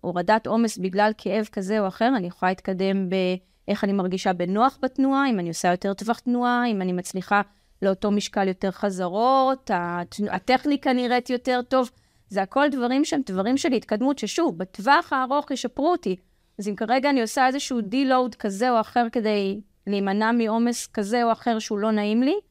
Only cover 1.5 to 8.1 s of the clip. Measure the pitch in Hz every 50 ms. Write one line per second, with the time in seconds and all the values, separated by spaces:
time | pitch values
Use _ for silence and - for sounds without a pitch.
1.5 | - 208 190 185 220 220 202 190 185 - 226 240 269 233 175 175 - _ - 185
2.5 | 190 - _ - 190 180 190 190 190 196 190 180 190 190 185 180 185 185 _ _
3.5 | _ _ _ - 202 - - 196 196 202 185 185 180 185 - 196 185 175 175 175
4.5 | 190 208 240 269 - - - 262 262 - 269 269 269 269 277 269 233 190 175 170
5.5 | 165 - - 180 180 180 - 196 196 - 202 226 233 - _ 247 240 240 247 247
6.5 | 240 240 240 240 220 190 185 185 180 180 175 - - 190 180 - 202 202 196 _
7.5 | _ _ _ _ _ _ - 196 190 190 - 208